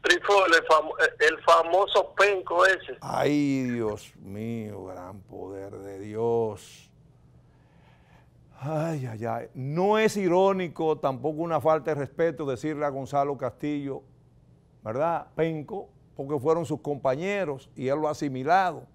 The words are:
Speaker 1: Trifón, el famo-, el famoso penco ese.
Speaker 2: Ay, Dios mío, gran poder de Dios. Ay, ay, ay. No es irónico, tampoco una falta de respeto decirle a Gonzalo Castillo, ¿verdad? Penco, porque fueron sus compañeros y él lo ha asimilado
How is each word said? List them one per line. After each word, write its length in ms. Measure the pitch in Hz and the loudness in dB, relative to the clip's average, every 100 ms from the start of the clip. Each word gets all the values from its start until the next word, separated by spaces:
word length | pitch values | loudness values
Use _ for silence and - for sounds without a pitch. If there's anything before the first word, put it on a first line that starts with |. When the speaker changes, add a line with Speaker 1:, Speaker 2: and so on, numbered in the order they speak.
Speaker 1:
Trifón, 420 | - 175 - 202 185 | 2 2 4 4 6
el 100 | 165 160 | 4 6
famo-, 260 | 156 151 - 160 - | 4 4 0 0 4
el 240 | 151 156 | 0 2
famoso 720 | - 165 165 175 196 214 185 | 6 6 6 2 4 2 0
penco 500 | - 196 190 165 170 | 2 2 2 -2 4
ese. 320 | 185 190 - - | 4 2 -4 -12
Speaker 2:
Ay, 640 | 135 127 135 147 143 135 | -6 -2 2 2 2 0
Dios 520 | 127 120 110 110 - - | -2 -2 -4 -6 -12 -20
mío, 680 | 101 101 113 117 110 98 | -14 -10 -8 -8 -8 -12
gran 340 | 92 95 90 101 | -12 -14 -14 -16
poder 500 | - 98 92 98 98 101 | -16 -14 -12 -12 -12 -14
de 200 | 98 98 | -14 -12
Dios. 880 | 104 107 117 117 110 101 - - - _ _ _ _ - _ _ _ _ _ _ _ - _ _ _ - | -10 -2 0 2 0 -6 -16 -20 -20 _ _ _ _ -20 _ _ _ _ _ _ _ -20 _ _ _ -12
Ay, 460 | 139 156 165 156 123 | -4 -2 -2 -4 -6
ay, 180 | 110 | -6
ay. 240 | 117 113 117 | -6 -6 -8
No 440 | - 131 156 190 214 | -10 -4 0 2 4
es 180 | 220 202 | 4 2
irónico, 800 | 185 175 196 190 175 - 160 151 | 2 4 4 2 -4 -2 0 2
tampoco 440 | 147 131 139 151 | 0 -2 -4 -4
una 180 | 170 156 | -2 2
falta 320 | 156 156 160 | 4 2 2
de 80 | 147 | -2
respeto 460 | 131 - 165 160 147 | -4 0 0 0 -4
decirle 380 | 123 156 147 | -2 -4 -2
a 60 | 147 | -2
Gonzalo 460 | 135 127 143 143 131 | -4 -2 0 0 -2
Castillo, 680 | 127 - 147 147 139 131 - _ _ _ _ _ _ _ | -6 -4 -4 -4 -6 -10 -12 _ _ _ _ _ _ _
¿verdad? 420 | 107 120 165 160 - | -6 -2 0 -2 -6
Penco, 540 | - 165 160 143 202 - _ _ | -2 -2 -2 -8 -10 -12 _ _
porque 240 | - 139 147 | -12 -4 -2
fueron 260 | 135 165 | 2 0
sus 160 | 139 151 | 0 -6
compañeros 880 | 147 143 135 131 185 202 175 135 - | -4 -2 0 0 -2 -4 -4 -6 -12
y 140 | - 127 | -6 -2
él 120 | 147 | 0
lo 60 | 156 | -2
ha 60 | |
asimilado 720 | 147 147 131 131 185 180 143 120 | -2 -4 -4 2 2 2 -4 -16